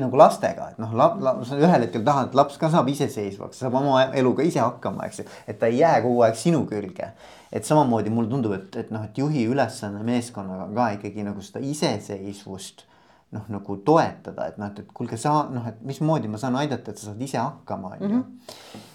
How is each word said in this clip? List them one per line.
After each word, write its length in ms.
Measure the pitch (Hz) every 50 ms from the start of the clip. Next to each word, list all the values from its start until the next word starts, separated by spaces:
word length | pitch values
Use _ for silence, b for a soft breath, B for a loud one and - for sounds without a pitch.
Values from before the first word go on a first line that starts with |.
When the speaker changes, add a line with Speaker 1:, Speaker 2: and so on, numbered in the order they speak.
| 135
Speaker 1:
nagu 100 | 123 117
lastega, 540 | 139 160 196 - - - 95 90 - - -
et 80 | - -
noh, 140 | 110 110 113
lap-, 240 | 113 143 170 - -
lap-, 240 | - 131 123 104 127
sa 160 | 117 143 143
ühel 220 | 151 180 170 135 117
hetkel 220 | 113 - 120 104 139
tahad, 220 | 147 139 123 104
et 40 | 120
laps 200 | 131 143 143 - -
ka 120 | 160 156
saab 160 | 160 170 127 131
iseseisvaks, 720 | 143 - 143 - - 110 104 98 95 95 - 90 - -
saab 160 | 127 131 117
oma 300 | 135 139 143 131 131 131 131 139
eluga 300 | 135 127 127 110 127 139
ise 200 | 175 - 143 117
hakkama, 460 | 120 - - - 107 95 98 98 95
eks 80 | - -
ju. 60 | 101 B B B B
Et 140 | - 110 -
ta 80 | 120 113
ei 140 | 117 127 165
jää 160 | 165 147 120
kogu 200 | 110 123 123 120 117
aeg 160 | 110 110 -
sinu 240 | - 170 165 143 101
külge. 460 | - 107 104 98 92 - - - - - B B B B B B B
Et 140 | - 110 - -
samamoodi 400 | 156 151 143 123 117 110 104 107
mulle 200 | 110 117 117 104
tundub, 220 | 123 139 117 107 98
et, 200 | 95 - - - 117
et 140 | 113 -
noh, 120 | 107 110 107
et 140 | 110 - -
juhi 260 | 139 151 156 139 113
ülesanne 540 | 110 127 139 123 110 - - - 104 101 104 110 117
meeskonnaga 640 | 123 120 117 - - 104 98 95 95 95 92 92
on 40 | 104
ka 120 | 117 123 110 101
ikkagi 280 | 101 - 104 98 107
nagu 200 | 104 101 98 101 -
seda 160 | - - 107
iseseisvust, 1300 | 131 139 151 151 180 147 113 104 - - 104 95 95 101 98 - - - 95 90 - - - - _ b b b b b b b b b -
noh, 100 | 110 107 104
nagu 260 | 104 98 - - 101 98
toetada, 680 | - 151 156 165 135 98 - - - 101 - - - 80
et 100 | - -
noh, 100 | 104 104
et, 120 | 104 107
et 80 | 101 - -
kuulge, 240 | - 123 117 120 113
sa, 300 | - 147 151 151 147 147
noh, 160 | 135 120 113 117
et 100 | 107 - -
mismoodi 440 | 135 139 - 156 156 160 147 113 107
ma 120 | 107 107
saan 160 | 131 131 123
aidata, 360 | 131 151 147 127 - - 110
et 60 | 101 -
sa 100 | - 104
saad 100 | 104 110
ise 160 | 131 143 - 123
hakkama, 540 | 117 143 156 - - - 101 98 95 92 -
on 60 | -
ju. 60 | 190 202
Speaker 2:
Mhm. 720 | 214 247 254 - - - - - - - - - - 107 - - -